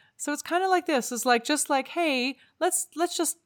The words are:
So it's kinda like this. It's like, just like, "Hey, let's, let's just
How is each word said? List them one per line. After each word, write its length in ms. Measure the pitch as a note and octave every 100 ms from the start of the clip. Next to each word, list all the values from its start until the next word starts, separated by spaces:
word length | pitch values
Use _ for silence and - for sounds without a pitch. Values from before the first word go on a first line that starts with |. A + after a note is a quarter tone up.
| _ -
So 160 | -
it's 120 | -
kinda 260 | - E4+ F#4+
like 160 | F4+ F4
this. 260 | C#4 -
It's 140 | A#3+ B3+
like, 180 | A#3+
just 240 | A#3 D4 -
like, 180 | C#4 C4+
"Hey, 480 | E4+ E4 C4 B3 C4 _ -
let's, 280 | E4+ - - D4
let's 220 | F4 -
just 200 | D#4+ -